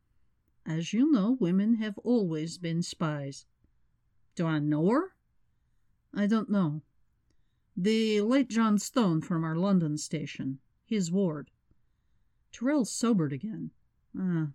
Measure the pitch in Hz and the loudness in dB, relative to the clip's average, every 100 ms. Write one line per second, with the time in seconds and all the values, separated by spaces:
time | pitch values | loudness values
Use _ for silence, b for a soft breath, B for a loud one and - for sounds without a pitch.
0 | _ _ _ _ _ _ - 160 165 214 | _ _ _ _ _ _ -6 -4 -2 2
1 | 302 254 202 262 175 185 208 226 214 202 | 4 4 2 2 2 2 2 2 0 -6
2 | 220 240 185 156 165 165 170 165 175 - | 0 0 0 -2 -6 -6 -4 -2 -4 -4
3 | 160 147 139 139 _ _ _ _ _ _ | -4 -4 -8 -12 _ _ _ _ _ _
4 | _ _ _ - 165 156 147 151 175 262 | _ _ _ -4 0 0 2 2 2 2
5 | 381 _ _ _ _ _ _ _ _ _ | -2 _ _ _ _ _ _ _ _ _
6 | _ 185 202 220 196 202 165 151 - _ | _ -2 0 0 0 0 0 -2 -10 _
7 | _ _ _ _ _ _ _ - 190 220 | _ _ _ _ _ _ _ -2 2 2
8 | 220 208 208 269 247 220 220 208 - 254 | 2 2 2 2 2 2 2 2 0 2
9 | 202 160 - 165 160 160 196 185 160 151 | 2 2 0 -2 -2 0 2 2 2 -4
10 | - 156 - - 269 - _ _ - 220 | -6 -8 -8 -8 -8 -8 _ _ -4 -2
11 | 165 185 185 151 135 _ _ _ _ _ | 0 0 0 -4 -10 _ _ _ _ _
12 | _ _ _ _ _ - 247 294 208 - | _ _ _ _ _ -6 0 0 0 -2
13 | 233 208 147 139 220 214 156 _ _ _ | 2 2 2 -4 -8 -8 -12 _ _ _
14 | _ - 185 165 156 | _ -6 -2 0 -2